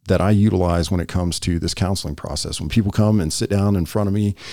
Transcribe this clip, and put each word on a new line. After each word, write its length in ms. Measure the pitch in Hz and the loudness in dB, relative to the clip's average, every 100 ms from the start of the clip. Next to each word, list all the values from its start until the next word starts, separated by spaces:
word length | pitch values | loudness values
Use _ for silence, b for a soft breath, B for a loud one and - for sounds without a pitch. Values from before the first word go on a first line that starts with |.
| - | 0
that 140 | 90 | 2
I 80 | 95 | 4
utilize 640 | 104 104 92 87 85 80 | 4 4 4 2 2 0
when 80 | 90 | -2
it 80 | 85 | -2
comes 320 | 92 87 - | -2 -2 -2
to 160 | - 85 | -2 -2
this 160 | 85 | -2
counseling 420 | - 92 98 78 73 | -2 -2 -2 -6 -8
process. 440 | - - - - | -8 -8 -8 -8
When 100 | 82 | -2
people 220 | 113 98 | 0 0
come 280 | - 107 107 | 2 2 2
and 140 | 78 | 0
sit 160 | - - | -2 -2
down 260 | 98 101 98 | 0 2 0
in 120 | 82 | 0
front 200 | 110 101 | -2 -2
of 60 | |
me 220 | 101 104 - B | 0 0 -2 B